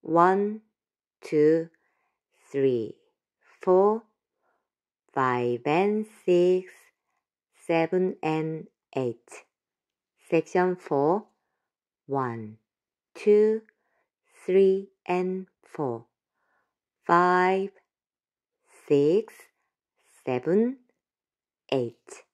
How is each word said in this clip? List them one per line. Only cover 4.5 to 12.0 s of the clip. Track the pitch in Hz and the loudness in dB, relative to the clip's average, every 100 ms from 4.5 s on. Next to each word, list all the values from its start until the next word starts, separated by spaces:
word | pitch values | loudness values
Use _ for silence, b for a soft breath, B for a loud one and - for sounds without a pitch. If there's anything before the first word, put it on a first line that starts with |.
| _ _ _ _ _ _ | _ _ _ _ _ _
five | - 131 123 120 120 147 | -4 -2 0 -2 -2 0
and | 160 202 214 214 - - | 0 0 -2 -6 -8 0
six, | 175 180 185 185 - _ _ _ _ _ _ _ _ - | 2 4 0 -4 -20 _ _ _ _ _ _ _ _ -4
seven | 165 160 185 185 - | -2 0 -2 -2 -4
and | 160 156 156 160 - _ _ - | -4 -4 -4 -8 -14 _ _ -6
eight. | 127 113 _ - _ _ _ _ _ _ _ _ _ | -6 -8 _ -20 _ _ _ _ _ _ _ _ _
Section | 165 160 180 180 180 | -2 0 0 0 -2
four, | - 143 143 196 220 _ _ _ _ _ _ _ | -4 0 0 0 -4 _ _ _ _ _ _ _